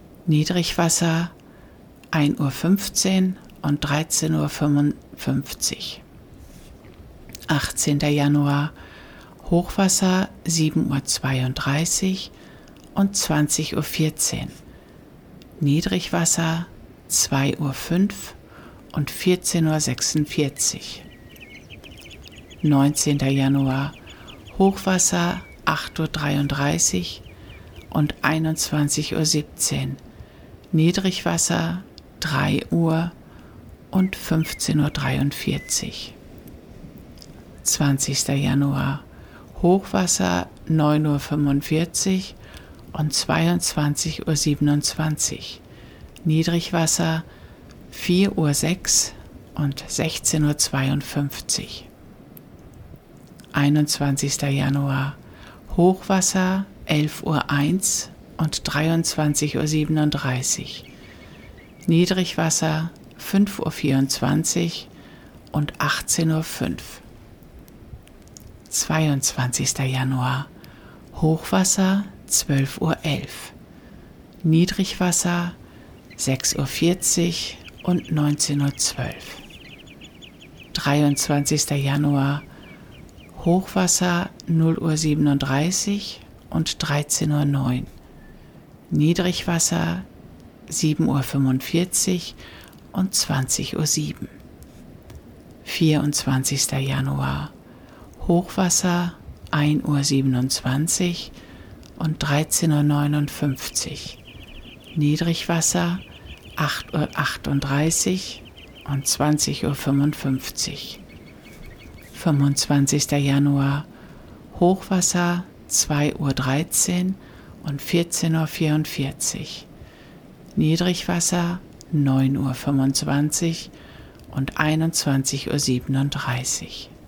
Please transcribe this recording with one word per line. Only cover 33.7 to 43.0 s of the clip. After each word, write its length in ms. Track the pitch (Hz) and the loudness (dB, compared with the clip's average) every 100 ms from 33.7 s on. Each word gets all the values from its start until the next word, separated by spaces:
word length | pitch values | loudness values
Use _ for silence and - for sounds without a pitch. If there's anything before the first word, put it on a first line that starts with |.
| - - | -20 -2
und 240 | 190 185 - | 0 2 -2
fünfzehn 640 | - 160 160 - - 151 | 0 0 0 -2 0 2
Uhr 100 | 147 | 2
dreiundvierzig. 1300 | 151 135 135 143 - - 139 - - - - - - - - - - - - - - - - - - - - - | 0 -2 0 0 0 -2 -2 -2 -4 -4 -8 -12 -16 -20 -20 -20 -20 -20 -18 -18 -18 -20 -20 -20 -20 -20 -8 -2
Zwanzigster 720 | - 147 139 - 139 - 139 | 2 2 2 0 -2 0 0
Januar. 680 | 143 143 143 139 139 143 - - - - - - | 2 2 2 2 -2 -4 -8 -20 -20 -20 -18 0
Hochwasser 840 | 175 190 - 190 180 - 180 87 - - - | 4 4 2 0 0 2 2 0 -2 -8 0
neun 400 | 160 151 151 151 | 2 4 4 2
Uhr 120 | 143 | 0
fünfundvierzig 1160 | - 156 143 139 - 156 175 - 196 185 190 - - - - - - | 0 0 2 2 2 0 0 0 0 0 -2 -12 -18 -20 -20 -20 -10
und 180 | - | -4